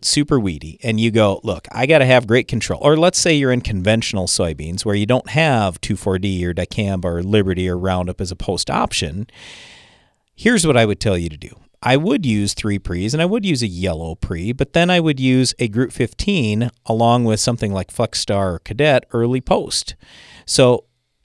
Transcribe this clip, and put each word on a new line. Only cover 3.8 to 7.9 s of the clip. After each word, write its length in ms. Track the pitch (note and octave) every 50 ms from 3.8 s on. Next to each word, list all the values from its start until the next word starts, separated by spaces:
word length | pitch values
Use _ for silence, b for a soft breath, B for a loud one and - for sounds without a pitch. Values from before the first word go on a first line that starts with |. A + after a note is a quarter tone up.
| F2+ G#2+ A2+ A2+ - - - G2 F2+
soybeans 580 | E2+ - - F#2 E2 D#2 D2 D2+ D#2+ F2 F#2+ -
where 100 | A2 G2+
you 120 | G2+ G#2
don't 240 | G#2 B2 B2+ - -
have 500 | - D#3 D#3+ D#3 C3 A2+ G#2 F#2+ E2 -
two 160 | - - G#2
four 220 | - - G2+ F#2+ F#2
D 260 | F#2+ G2+ F#2+ F2+ F2
or 80 | F2 E2+
dicamba 520 | F#2 F2 - - - G#2 G2 F#2+ F#2 F2+
or 180 | F2+ E2+ E2+ F2+
Liberty 440 | G2 G#2+ G#2+ F#2+ F#2+ F2+ F2+ F#2
or 100 | F2+ F2
Roundup 440 | F2+ F#2 F#2+